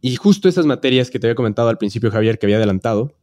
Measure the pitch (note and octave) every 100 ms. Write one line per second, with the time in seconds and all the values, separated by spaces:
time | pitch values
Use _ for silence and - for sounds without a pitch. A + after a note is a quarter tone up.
0 | B2+ B2 G#3 G3+ F#3 F3+ D#3 B2 C3+ B2+
1 | B2 A#2+ A2+ A#2 A#2 G#2 A#2 A2+ G#2 A2
2 | A2 G#2+ A2 A2 G#2 G#2+ G#2+ F#2+ A#2 G#2
3 | C3+ _